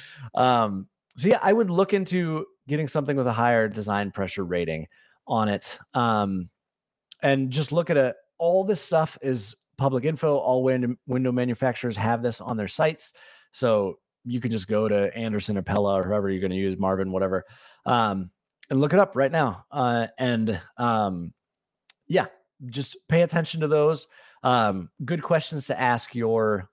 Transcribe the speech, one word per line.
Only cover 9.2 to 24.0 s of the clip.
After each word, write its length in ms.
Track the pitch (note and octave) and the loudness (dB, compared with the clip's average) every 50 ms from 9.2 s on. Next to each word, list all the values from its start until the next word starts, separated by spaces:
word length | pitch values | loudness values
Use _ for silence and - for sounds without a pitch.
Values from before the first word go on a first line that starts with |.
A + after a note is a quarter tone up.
is 340 | C3+ C3+ C3 A#2 G2+ G2+ - _ _ _ - | -4 -2 -2 -2 -4 -8 -10 _ _ _ -6
public 280 | - C3 C#3 C3+ B2 A#2+ | -2 0 0 0 0 0
info. 320 | D#3 D#3+ - E3 D3+ C#3+ | -2 -2 0 0 0 2
All 260 | C3+ - B2+ B2+ C3 C3 | 2 2 2 2 2 2
win-, 340 | C3 B2+ B2+ B2 A#2+ B2 - - | 2 2 2 0 -2 -4 -6 -6
window 240 | - B2+ B2+ B2+ B2+ | -4 -2 0 0 0
manufacturers 640 | B2 B2 B2 B2 A2+ - C3+ B2+ A#2 - - A#2+ G#2+ | 0 0 0 -2 -2 0 0 -2 -2 -2 -4 -4 -2
have 260 | G2+ G#2+ A2+ A#2+ A#2 A#2+ | 0 0 0 0 0 -2
this 160 | A#2+ A2+ - | -4 -4 -6
on 160 | F2+ B2+ A#2+ | -8 -6 -4
their 120 | G#2+ G2+ | -4 -4
sites. 460 | F#2+ - - D#3 D#3 D#3+ - - - - - - - - - _ _ | -4 -2 0 0 0 0 -4 -10 -12 -12 -16 -20 -20 -20 -20 _ _
So 480 | - - C3 A#2 A2 G#2 G2 F#2 - _ _ _ _ _ - | -6 -2 2 2 2 2 2 -2 -4 _ _ _ _ _ -8
you 140 | B2 A#2+ B2 | -6 -6 -4
can 120 | A#2 A2 | -2 -2
just 160 | A2+ G#2+ F#2 | -2 -4 -2
go 200 | G#2 G#2+ G#2 A2 | -2 0 0 2
to 280 | G#2+ G#2 G2+ G2+ F#2+ - | 2 2 2 0 0 -2
Andersen 420 | A#2 A2+ A2 G#2 G#2 - - G#2 | -4 -6 -4 -4 -4 -2 -2 -4
or 40 | G2 | -4
Pella 380 | F2+ - G2 G#2 G2+ G2+ G2 F#2+ | -2 -2 0 0 2 2 2 0
or 40 | F2+ | 0
whoever 260 | F#2 G#2 G#2 G2 G2 | 0 0 0 0 -2
you're 120 | F#2+ F#2 | -2 -2
gonna 140 | G2 F#2 F2+ | -2 -2 -2
use, 220 | F#2+ G2 F#2+ F#2 | -2 -2 -2 -2
Marvin, 340 | F#2 G2 F#2+ F#2+ F#2+ G2 F#2+ | 0 0 0 0 0 -2 -2
whatever, 340 | F#2 F#2+ F#2+ F#2 F#2+ F#2 - - - - - - - _ - | -2 -2 0 0 -2 -4 -4 -8 -20 -20 -20 -20 -20 _ -2
um, 460 | - B2 A#2+ A2+ G#2 G2 F#2+ F#2 F2 _ _ _ _ _ _ - - | 0 2 2 2 0 -2 -4 -6 -10 _ _ _ _ _ _ -8 -2
and 100 | C#3 C3 | 0 0
look 140 | D3 D3 E3+ | 2 4 4
it 60 | G3 | 4
up 160 | G3 F#3+ - | 4 2 2
right 160 | B2+ C#3 C3+ | 0 0 2
now. 340 | E3 D#3+ C#3+ A#2 F#2 F#2 - - | 2 2 0 0 -2 -6 -12 -8
Uh, 380 | - C#3+ B2+ A#2+ A#2 A#2 A2+ A2+ - | -4 -2 0 0 0 0 -2 -4 -4
and, 420 | - B2+ B2 A#2+ A2+ A2 A2 G2+ F2 - - - | -4 -2 -2 0 0 0 -2 -2 -4 -8 -12 -6
um, 560 | - A#2+ A#2+ A2+ A2 G#2 G2 F#2 E2+ E2+ E2 - _ _ _ _ _ _ _ _ _ _ _ - _ _ | -2 -2 0 2 2 0 0 -2 -6 -8 -12 -14 _ _ _ _ _ _ _ _ _ _ _ -20 _ _
yeah, 200 | - E3 F3+ B2 - - _ _ _ _ - C3+ | -2 0 0 0 -2 -8 _ _ _ _ -18 -16
just 300 | B2 A2+ C#3 C3 - - - _ - | -10 -8 -8 -8 -8 -12 -12 _ 2
pay 120 | D#3+ E3+ | 4 4
attention 380 | F3 E3+ E3+ E3+ D#3+ - - D#3+ | 4 2 2 -2 -2 -2 -4 -4
to 60 | D#3 | 0
those. 400 | D3 D#3 D3+ D3 D#3 D#3+ D3+ | 2 2 4 4 2 2 -2